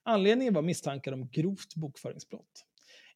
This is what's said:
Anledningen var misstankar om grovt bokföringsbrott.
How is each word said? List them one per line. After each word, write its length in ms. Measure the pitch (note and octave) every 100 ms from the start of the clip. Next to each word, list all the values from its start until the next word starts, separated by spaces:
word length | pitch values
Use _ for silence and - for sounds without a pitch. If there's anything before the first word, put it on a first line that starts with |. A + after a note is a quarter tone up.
Anledningen 520 | - A3 F#3+ A#3+ C4
var 80 | F#3
misstankar 500 | D#3+ E3+ - C#3 C#3
om 160 | C3 B2+
grovt 440 | - D#3+ G3 - -
bokföringsbrott. 880 | D#3 - - D3+ - - - - - _ _ - -